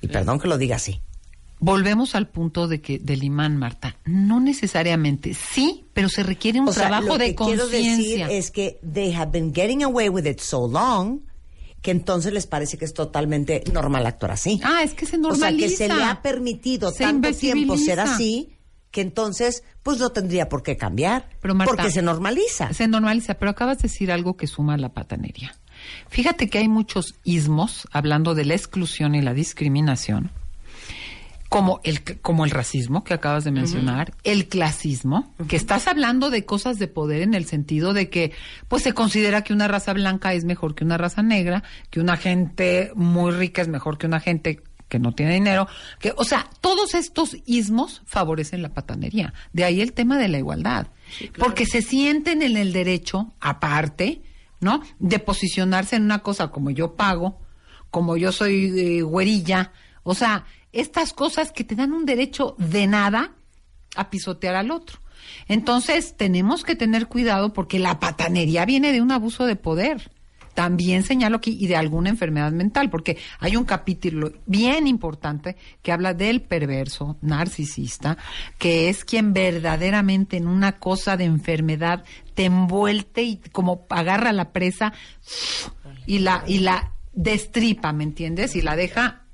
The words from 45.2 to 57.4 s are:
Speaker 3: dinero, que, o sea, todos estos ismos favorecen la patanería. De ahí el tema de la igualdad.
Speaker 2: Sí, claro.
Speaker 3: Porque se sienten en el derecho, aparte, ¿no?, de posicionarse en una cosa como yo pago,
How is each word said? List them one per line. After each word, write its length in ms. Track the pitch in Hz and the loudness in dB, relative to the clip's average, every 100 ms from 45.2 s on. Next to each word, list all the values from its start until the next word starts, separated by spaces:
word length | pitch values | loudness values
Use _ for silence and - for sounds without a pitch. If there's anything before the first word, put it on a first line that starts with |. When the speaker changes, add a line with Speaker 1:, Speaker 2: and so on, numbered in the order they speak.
| 151 | 2
Speaker 3:
dinero, 320 | 180 202 190 196 - - - | 4 4 2 0 -6 -18 -6
que, 140 | 208 - | -6 -2
o 60 | |
sea, 260 | 233 - - - | 0 0 -2 -4
todos 340 | 370 381 415 | 0 2 2
estos 420 | 349 - - 330 - | 0 -2 -2 -2 -4
ismos 580 | - 240 208 220 311 - - | 0 0 2 0 0 -6 -6
favorecen 560 | 214 165 156 151 180 | -2 0 -2 -4 -6
la 60 | 156 | -8
patanería. 600 | - - - - 214 185 - - | -8 -8 -6 -4 -2 -4 -6 -8
De 120 | 170 | 0
ahí 160 | 180 175 | 2 2
el 120 | 233 | 0
tema 240 | - 240 277 | 0 2 4
de 120 | 220 | 2
la 100 | 147 | 0
igualdad. 480 | 143 156 170 247 - - - - | -2 -4 -2 -2 -4 -12 -20 -14
Speaker 2:
Sí, 80 | - | -14
claro. 160 | - 240 | 0 0
Speaker 3:
Porque 180 | - 226 | 2 0
se 160 | 240 | 0
sienten 580 | 220 262 285 302 302 320 | 0 2 2 2 0 0
en 160 | 294 220 | 2 2
el 160 | 196 | 0
derecho, 600 | 180 180 180 - 190 220 - | 0 0 0 -2 -4 -4 -6
aparte, 840 | 147 143 151 147 156 - 135 339 - - - - | -6 -2 0 0 0 -2 -2 -2 -10 -20 -20 -4
¿no?, 220 | 185 277 302 - | 0 0 -2 -4
de 180 | 185 208 | 0 0
posicionarse 800 | 208 190 190 - 185 185 190 233 | 0 -2 -2 0 2 2 2 2
en 80 | |
una 160 | 208 208 | 2 2
cosa 320 | 208 202 165 | -2 -2 -4
como 180 | - 139 | -2 -4
yo 240 | 135 165 | -2 -4
pago, 460 | - 202 180 180 - | 0 0 2 -2 -6